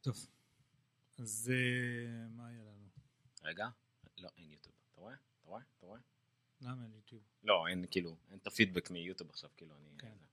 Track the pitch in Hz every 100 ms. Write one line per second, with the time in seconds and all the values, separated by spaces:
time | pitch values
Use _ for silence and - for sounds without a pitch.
0 | - 113 - - _ _ _ _ _ _
1 | _ - 117 101 113 127 127 123 123 120
2 | 120 117 113 117 120 117 107 104 101 -
3 | - _ - - 78 82 110 120 _ _
4 | - - 90 - 80 76 - - _ -
5 | 98 135 _ _ 80 101 123 _ 90 110
6 | 127 _ _ _ _ _ 123 127 120 110
7 | 104 113 101 _ 107 98 82 92 90 95
8 | 87 80 - 98 - - 107 90 - 90
9 | 87 92 82 - 76 - 80 73 73 73
10 | 113 104 147